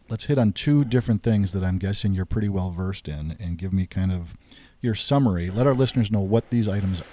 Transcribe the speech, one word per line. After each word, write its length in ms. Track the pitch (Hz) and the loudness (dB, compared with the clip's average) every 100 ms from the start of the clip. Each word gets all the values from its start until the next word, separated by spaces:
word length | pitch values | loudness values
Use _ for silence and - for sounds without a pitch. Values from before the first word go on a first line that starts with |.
| - | -8
let's 180 | 110 - | -6 -2
hit 120 | 139 | 2
on 140 | 110 | 2
two 320 | - - 147 | 2 2 4
different 380 | 131 123 120 107 | 4 2 2 0
things 280 | 117 104 98 | 2 2 2
that 120 | 95 | 0
I'm 140 | 92 92 | -2 0
guessing 360 | 95 104 104 | -2 -2 -2
you're 100 | 95 | -2
pretty 240 | 90 110 104 | -2 -2 -2
well 220 | 95 90 | -2 -4
versed 380 | 87 92 95 - | -4 -6 -6 -8
in 280 | 73 76 80 | -8 -8 -8
and 180 | 87 85 | -8 -6
give 140 | 92 | -2
me 140 | 95 92 | -2 -2
kind 260 | 95 92 | -2 -2
of 240 | 90 85 - _ - - _ | -2 -6 -14 _ -20 -20 _
your 140 | 120 | -4
summary. 540 | 104 - 139 127 90 87 | -2 2 2 4 2 -2
Let 160 | 101 135 | 2 2
our 80 | |
listeners 360 | 127 127 127 104 | 4 2 2 0
know 80 | 107 | 0
what 300 | 95 113 - | 2 0 2
these 180 | 120 104 | 0 0
items 340 | 101 98 90 - | 0 -2 -2 -6